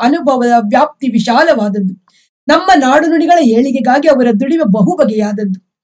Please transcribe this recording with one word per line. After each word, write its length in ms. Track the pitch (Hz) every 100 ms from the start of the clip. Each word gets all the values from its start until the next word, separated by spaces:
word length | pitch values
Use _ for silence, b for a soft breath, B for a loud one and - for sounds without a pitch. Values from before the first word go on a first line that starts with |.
ಅನುಭವದ 500 | 240 330 285 254 240 240
ವ್ಯಾಪ್ತಿ 500 | 208 247 294 - 262
ವಿಶಾಲವಾದದ್ದು. 1000 | 220 240 240 277 214 208 202 185 - _ _ _ _ -
ನಮ್ಮ 220 | 330 370 339
ನಾಡು 320 | 254 294 320
ನುಡಿಗಳ 300 | 320 330 349
ಏಳಿಗೆಗಾಗಿ 680 | 254 226 269 262 247 277 311
ಅವರ 220 | 262 240 208
ದುಡಿಮೆ 320 | 269 330 226
ಬಹು 240 | 214 311 359
ಬಗೆಯಾದದ್ದು 800 | 220 214 208 214 208 185 _ _